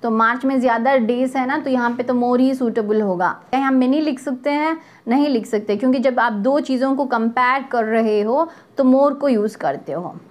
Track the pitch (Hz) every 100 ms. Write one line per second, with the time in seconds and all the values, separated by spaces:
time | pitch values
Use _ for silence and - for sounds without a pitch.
0 | 240 220 226 247 269 269 247 233 233 269
1 | 220 247 262 269 254 294 285 254 240 240
2 | 247 247 240 247 262 262 247 220 208 214
3 | 208 180 175 - - 254 269 262 254 277
4 | 311 262 - 254 - 294 311 320 - -
5 | - 247 294 247 214 214 214 208 262 262
6 | 254 247 233 208 202 285 311 262 262 269
7 | 269 240 226 233 247 269 262 240 220 226
8 | 226 214 208 262 330 - - - 262 262
9 | 285 277 277 233 214 - 160 143 - 147
10 | 175 - -